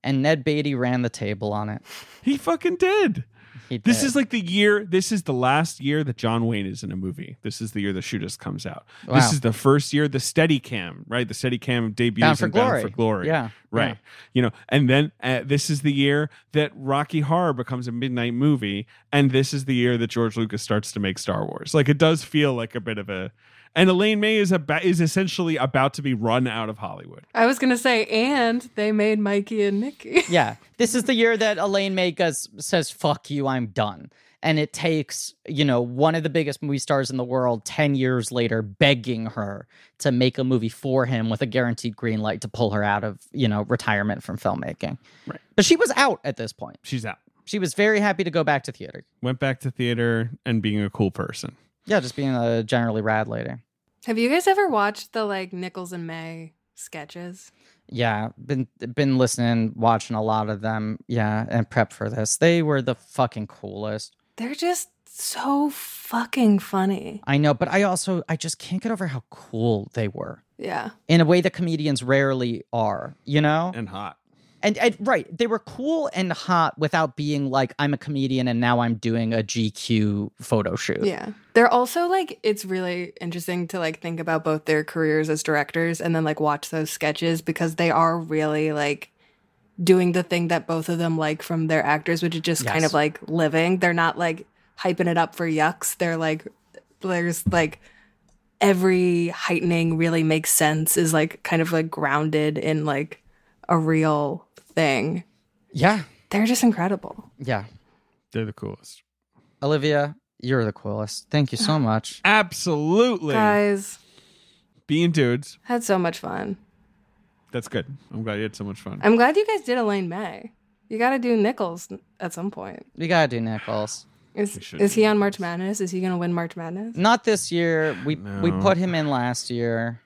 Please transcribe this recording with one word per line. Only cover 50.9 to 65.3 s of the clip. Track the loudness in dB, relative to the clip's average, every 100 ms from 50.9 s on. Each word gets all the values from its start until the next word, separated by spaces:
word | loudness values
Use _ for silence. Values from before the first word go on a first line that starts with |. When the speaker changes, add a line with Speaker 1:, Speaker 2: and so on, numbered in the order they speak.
| 0 0
Speaker 2:
person. | 0 -8 -8 -12 -14 _ _ 0
Speaker 1:
Yeah, | 0
just | 0 -4
being | -2 0
a | 2 0
generally | 0 0 0 0
rad | 0 0 0
lady. | -6 -8 -10 _ _ _ _ -4
Speaker 3:
Have | 0
you | 2
guys | 2 2
ever | 2 2
watched | 2 0 -2 -8
the, | -6 -4
like, | -4 -6
Nichols | -8 -8 -10 -10
and | -10 -10
May | -10 -12 -14 -16 _ _ -20
sketches? | -16 -14 -14 -14 -14 -16 -20 _ _ _ _
Speaker 1:
Yeah, | -2 -2 -2 -6 -10
been, | -6 -6 -6 _ -8
been | -2 2 4
listening, | 2 2 0 2 0 0
watching | 2 2 0 -4
a |
lot | 0 0 -2
of | -4
them, | -4 -4 -4 -8 -4
yeah, | 0 2 0 0
and | -2 0
prep | 0 0
for | -2 -6
this. | -4 -2 4
They | 4 4
were | 2 0
the | 0 -6
fucking | _ -2 -2 -2 -10
coolest. | -12 -14 -8 -6 -8 -10 _ _ -12
Speaker 3:
They're | -10 -4
just | -2 -2 -6 _ _
so | -10 -8